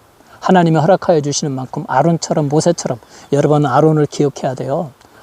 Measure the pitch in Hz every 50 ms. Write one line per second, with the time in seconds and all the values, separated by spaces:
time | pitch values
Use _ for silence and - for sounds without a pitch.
0 | _ _ _ _ _ _ - - - - - 185 175 165 160 156 143 175 190 160
1 | - - 180 156 143 147 143 - - 151 135 131 131 - - 151 151 - 131 131
2 | 143 170 170 156 - - 175 160 151 139 147 156 - 170 170 - - - 127 113
3 | - - - - - - - 139 147 147 151 147 147 139 123 139 156 160 156 151
4 | 147 143 - - 151 143 - - - 143 127 127 131 131 139 165 180 139 - _
5 | _ _ _ -